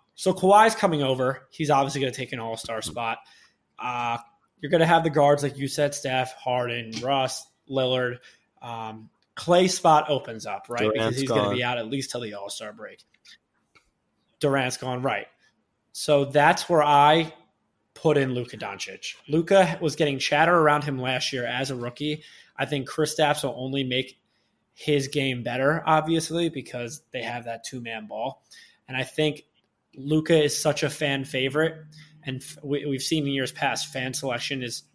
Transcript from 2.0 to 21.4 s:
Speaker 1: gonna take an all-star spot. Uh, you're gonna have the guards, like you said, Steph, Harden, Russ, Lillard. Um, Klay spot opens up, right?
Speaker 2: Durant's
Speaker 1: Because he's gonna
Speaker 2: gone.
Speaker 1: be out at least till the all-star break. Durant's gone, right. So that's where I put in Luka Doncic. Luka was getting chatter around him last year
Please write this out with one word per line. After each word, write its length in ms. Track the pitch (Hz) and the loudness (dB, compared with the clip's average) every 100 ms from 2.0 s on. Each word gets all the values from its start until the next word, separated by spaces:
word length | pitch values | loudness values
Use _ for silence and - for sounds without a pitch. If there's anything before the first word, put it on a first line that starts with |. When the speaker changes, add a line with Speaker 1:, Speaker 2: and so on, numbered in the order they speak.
Speaker 1:
gonna 120 | 131 | -4
take 200 | 127 127 | -4 -8
an 80 | 127 | -8
all-star 420 | 113 113 - 113 | -6 -8 -6 -8
spot. 360 | - 123 113 117 - _ _ _ _ - | -6 -6 -6 -6 -12 _ _ _ _ -10
Uh, 400 | 123 123 120 117 - _ _ _ | -8 -4 -4 -4 -8 _ _ _
you're 100 | 139 | 0
gonna 160 | 170 165 | 4 6
have 180 | 165 | 6
the 60 | 160 | 4
guards, 320 | 151 143 143 | 4 6 6
like 160 | 139 131 | 2 -4
you 100 | 139 | -6
said, 260 | - 143 | 0 -2
Steph, 400 | 143 135 127 123 | -2 -2 -2 -2
Harden, 580 | - 127 123 120 120 110 113 | -6 -2 -2 -2 -6 -8 -8
Russ, 440 | 120 139 131 - - _ _ | -2 0 0 -4 -14 _ _
Lillard. 480 | 135 127 127 123 123 - _ _ _ | -2 0 0 -2 -6 -16 _ _ _
Um, 480 | 120 113 110 110 110 _ _ - | -14 -12 -12 -14 -20 _ _ -12
Klay 340 | - 175 185 | 2 4 4
spot 380 | - 170 151 151 | 4 4 4 4
opens 380 | 139 - 113 107 | -4 -4 -12 -10
up, 200 | 98 - | -10 -8
right? 120 | 120 | -2
Speaker 2:
Durant's 180 | 107 110 | 0 2
Speaker 1:
Because 220 | 113 120 | 0 0
he's 80 | 135 | 0
gonna 140 | 110 | 0
Speaker 2:
gone. 120 | 104 | 2
Speaker 1:
be 80 | 101 | 0
out 160 | 120 123 | -2 -4
at 100 | 110 | -4
least 220 | 139 131 | -6 -6
till 120 | 123 | -8
the 120 | 117 | -8
all-star 380 | 101 101 - 107 | -10 -12 -12 -12
break. 320 | 110 104 - _ _ _ - _ _ _ _ _ _ _ _ _ _ | -14 -18 -20 _ _ _ -20 _ _ _ _ _ _ _ _ _ _
Durant's 380 | 143 135 127 123 | 0 0 0 -4
gone, 240 | 127 123 | -6 -4
right. 240 | 131 104 - _ _ _ _ _ _ | -2 -4 -8 _ _ _ _ _ _
So 320 | - - 143 | -8 2 4
that's 440 | 139 143 147 175 - | 4 6 6 4 2
where 140 | 170 | 4
I 500 | 147 143 147 160 156 - _ _ _ _ _ | 6 8 8 6 2 -8 _ _ _ _ _
put 220 | - 160 143 | -2 2 2
in 180 | 135 | 2
Luka 220 | 123 117 110 | -2 -6 -10
Doncic. 580 | 104 98 - 95 - - - | -12 -10 -12 -12 -14 -16 -2
Luka 500 | 151 165 196 180 165 | -2 4 4 4 2
was 160 | 165 - | -4 0
getting 220 | 151 135 | -2 0
chatter 360 | - 147 165 | 0 4 4
around 300 | 175 151 147 | 6 6 4
him 140 | 147 135 | 0 -4
last 340 | 127 127 - | -2 -2 -2
year 140 | 131 | -4